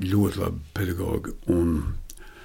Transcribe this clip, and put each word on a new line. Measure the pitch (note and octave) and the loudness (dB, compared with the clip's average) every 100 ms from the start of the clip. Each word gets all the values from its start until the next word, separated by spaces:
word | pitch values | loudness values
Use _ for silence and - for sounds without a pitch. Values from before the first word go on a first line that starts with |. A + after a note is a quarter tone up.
ļoti | F#2 G#2 F#2+ F#2+ | 2 4 4 2
labi | F2 E2 - | -2 -2 -6
pedagogi. | - F#2 E2+ F#2 - - - - | -2 -2 0 0 -2 -4 -6 0
Un | F2 E2+ D#2 D2 - - - - - | 2 4 2 0 -4 -8 -14 -18 -20